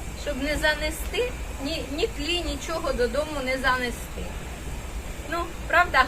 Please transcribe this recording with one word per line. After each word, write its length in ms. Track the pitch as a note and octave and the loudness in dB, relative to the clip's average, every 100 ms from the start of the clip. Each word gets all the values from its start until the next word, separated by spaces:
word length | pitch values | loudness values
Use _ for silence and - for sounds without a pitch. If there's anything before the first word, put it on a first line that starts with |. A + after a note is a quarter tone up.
| - - | -8 -6
щоб 200 | C#4+ C#4 | -4 -2
не 140 | C#4+ D4 | 0 2
занести, 760 | D#4 D4+ D#4 D#4 - F#4+ B4 - - - | 4 4 0 -2 -2 0 0 -2 -6 -4
ні, 200 | C#4 D#4+ B3+ | -2 -2 -2
ні 140 | D4 A4 | 0 0
тлі, 360 | - D4 F4 | 0 0 0
нічого 500 | D#4 C#4+ - D#4+ D#4 | 0 -4 -4 -2 0
додому 480 | A#3 A#3+ C4 D#4 C#4+ | 2 2 2 0 -2
не 140 | B3+ C4+ | 0 2
занести. 640 | C4 B3+ B3 A3 - - F3+ - - - - - - - - - - | 2 2 0 -4 -6 -6 -6 -6 -8 -8 -8 -6 -6 -6 -6 -8 -4
Ну, 140 | E4+ F4 - - | -2 -2 -4 4
правда, 300 | D#4+ F4 C#4 | 6 8 6